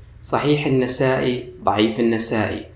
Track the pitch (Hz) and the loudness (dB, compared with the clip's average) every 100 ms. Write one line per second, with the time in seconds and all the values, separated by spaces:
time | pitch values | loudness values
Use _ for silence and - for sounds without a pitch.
0 | - - - 117 135 147 147 131 127 - | -20 -14 -4 -2 2 2 2 0 0 0
1 | 131 131 131 123 - - 101 101 110 113 | 0 2 0 -2 -6 -6 -2 2 2 2
2 | 117 113 113 113 104 90 - | 0 2 0 0 0 -2 -10